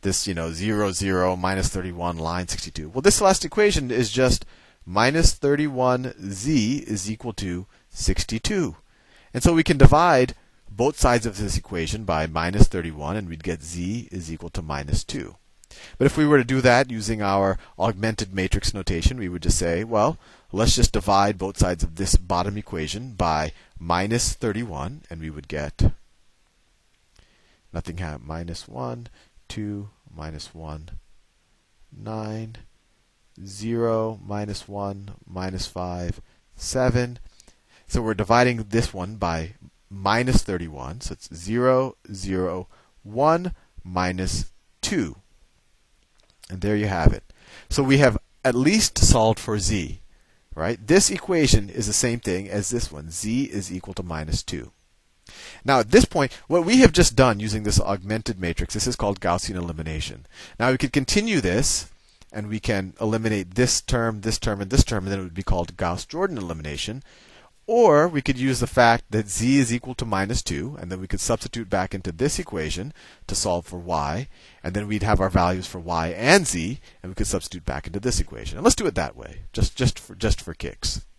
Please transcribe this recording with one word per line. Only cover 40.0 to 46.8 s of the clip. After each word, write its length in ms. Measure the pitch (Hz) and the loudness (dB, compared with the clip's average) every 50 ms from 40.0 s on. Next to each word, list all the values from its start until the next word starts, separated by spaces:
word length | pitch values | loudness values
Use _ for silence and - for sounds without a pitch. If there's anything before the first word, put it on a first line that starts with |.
| 95 98 107 117 123 127 127 - | 0 2 2 2 2 4 4 4
thirty-one, 600 | - - 98 87 85 82 76 69 64 65 85 120 | 4 4 -4 -6 -6 -8 -10 -12 -12 -12 -12 -10
so 120 | - - 80 | -10 -12 -12
it's 220 | - - - 73 | -12 -14 -18 -16
zero, 600 | 80 87 95 110 120 123 127 131 127 131 131 - _ _ - 104 | -14 -8 -4 -2 2 4 4 4 4 2 0 -4 _ _ -14 -12
zero, 540 | 95 92 95 95 92 92 90 85 92 90 - - _ _ _ _ _ _ | -8 -6 -4 -2 0 -2 -2 -4 -6 -10 -12 -18 _ _ _ _ _ _
one, 500 | 101 104 117 139 156 160 170 180 180 - - _ _ _ - - | -10 -2 0 2 2 2 2 0 -4 -8 -8 _ _ _ -18 -14
minus 680 | 90 90 90 90 90 90 90 92 92 - - - - _ _ _ _ _ _ | -6 -2 -2 0 0 0 -2 -2 -2 -2 -4 -4 -6 _ _ _ _ _ _
two. 360 | - - 208 175 110 123 - - _ _ _ _ _ _ _ _ _ _ _ _ _ _ _ _ _ _ _ _ _ _ _ _ - - | -6 -2 -2 -2 -2 -4 -6 -14 _ _ _ _ _ _ _ _ _ _ _ _ _ _ _ _ _ _ _ _ _ _ _ _ -16 -14
And 140 | 95 95 | -10 -4
there 140 | 90 101 104 | -2 0 0
you 100 | 104 | 2